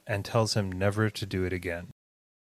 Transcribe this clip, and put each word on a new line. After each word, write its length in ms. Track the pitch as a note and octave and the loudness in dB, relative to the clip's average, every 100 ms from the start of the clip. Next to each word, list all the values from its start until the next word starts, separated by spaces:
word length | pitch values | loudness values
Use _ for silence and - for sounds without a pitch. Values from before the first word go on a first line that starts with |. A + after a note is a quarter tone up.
| - | -4
and 180 | G2+ | -4
tells 300 | - A#2 G#2+ | 0 2 2
him 180 | A2+ F#2+ | 2 0
never 380 | F#2 G2+ G2+ A2 | 2 2 4 2
to 160 | - - | 0 -4
do 180 | F#2 | -2
it 100 | F2+ | -2
again. 340 | F2+ F2+ E2+ F2+ - _ _ _ _ | -2 -4 -6 -8 -18 _ _ _ _